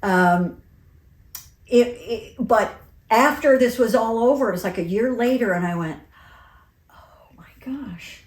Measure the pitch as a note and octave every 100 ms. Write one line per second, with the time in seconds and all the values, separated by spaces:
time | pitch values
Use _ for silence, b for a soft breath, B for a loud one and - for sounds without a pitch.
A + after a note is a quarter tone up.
0 | G3+ F#3 F3+ F3+ F3+ - _ - _ _
1 | _ _ - - - _ - A#3+ A#3+ -
2 | - A#3 - - F#3+ A3 F#3 - - _
3 | _ A3 C4+ D4 D4 C4 B3 B3 A#3 A3+
4 | A3+ A3+ A#3+ C#4 A#3+ F3+ F#3+ F3+ E3+ G3
5 | B3 A#3+ A#3+ C4 A3+ F3 F3 F3 E3 D#3
6 | - b b b b b b _ _ -
7 | - _ _ _ - _ - C4+ B3 F3
8 | - -